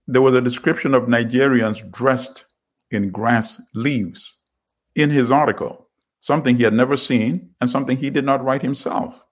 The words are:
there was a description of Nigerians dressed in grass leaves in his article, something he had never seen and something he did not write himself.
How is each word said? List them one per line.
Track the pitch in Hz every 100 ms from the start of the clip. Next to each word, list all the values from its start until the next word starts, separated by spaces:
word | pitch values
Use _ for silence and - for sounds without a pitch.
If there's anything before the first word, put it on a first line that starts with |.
| -
there | 127
was | 131 127
a |
description | 123 123 - 156 147
of | 131
Nigerians | 120 120 113 123 139 127 110 104 98
dressed | - 131 127 - - _ _ _ _ _
in | 104 98
grass | 95 113 120 110 - -
leaves | 107 131 131 98 - - - _ _ _ _ _ -
in | 147
his | 143 120
article, | 139 139 - - - _ _ _ _
something | - 147 135 123
he |
had | 113
never | 110 127 139
seen | - 123 110 175 - _
and | 123
something | 139 127 131
he | 139
did | 143 139
not | 135
write | 131 135
himself. | 131 139 - - - - _